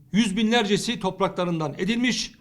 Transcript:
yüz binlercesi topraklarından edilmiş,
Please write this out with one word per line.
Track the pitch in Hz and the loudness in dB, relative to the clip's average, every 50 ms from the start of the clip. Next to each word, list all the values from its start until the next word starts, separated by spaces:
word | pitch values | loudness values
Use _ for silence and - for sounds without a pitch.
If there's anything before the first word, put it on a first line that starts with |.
| - - | -10 -2
yüz | - 185 233 214 185 208 | 2 2 2 2 2 0
binlercesi | 226 214 226 240 247 294 311 277 - - 240 - | 2 2 2 2 2 2 2 0 0 -2 -4 -4
topraklarından | - 190 185 - 196 196 196 - 180 175 175 160 160 147 139 - | -4 -4 -2 0 0 0 0 -2 -2 -2 -2 -2 -2 -4 -4 -2
edilmiş, | 190 185 233 233 247 254 214 - - - - - | -2 -2 0 0 0 0 0 -2 -4 -8 -10 -16